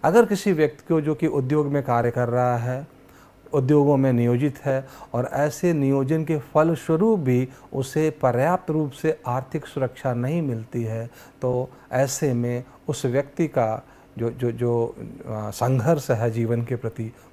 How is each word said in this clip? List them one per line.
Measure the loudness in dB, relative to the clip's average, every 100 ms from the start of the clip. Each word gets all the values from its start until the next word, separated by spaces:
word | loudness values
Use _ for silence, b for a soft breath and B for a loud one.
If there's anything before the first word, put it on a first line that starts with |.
अगर | 6 6 4
किसी | 2 0
व्यक्ति | 2 2 0 0
को, | 0
जो | 2 0
कि | 0
उद्योग | 0 0 0 2
में | 0
कार्य | 0 2 2
कर | 0 0
रहा | 0 0 0
है, | -2 -6 -10 -20 B B B B -4
उद्योगों | -2 4 4 6 4
में | 4
नियोजित | 2 2 2 0 -2 -4
है | -4 -4 B B
और | -6 -4
ऐसे | -2 -2 0 0
नियोजन | 2 2 2 2 -2 0
के | -4
फलस्वरूप | 0 2 2 2 0 2 4 2
भी | 2 2 0 B B
उसे | -6 -4 0 -2
पर्याप्त | 2 0 2 2 0 -2
रूप | -2 -2
से | -2 -2 -2 -4
आर्थिक | -6 -4 -8 -8
सुरक्षा | -4 -4 -4 -4
नहीं | -2 -2 -2
मिलती | -2 -6 -6 -6
है, | -4 -6 -8 B B -6
तो | -2 -2 -4 B B
ऐसे | -2 0 0 0
में | 0 -2 -4 -8 B -8
उस | -4 0
व्यक्ति | 0 -2 -2 -2
का | 0 0 -2 -10 B B -6
जो, | -6
जो, | -2 -4
जो, | -2 0 0 -2 -6 -14 -14 -10
आ, | -8 -8
संघर्ष | -2 0 2 2 0 0
है | 0 0
जीवन | 0 0 0
के | -2 -4
प्रति, | -6 -8 -10 B B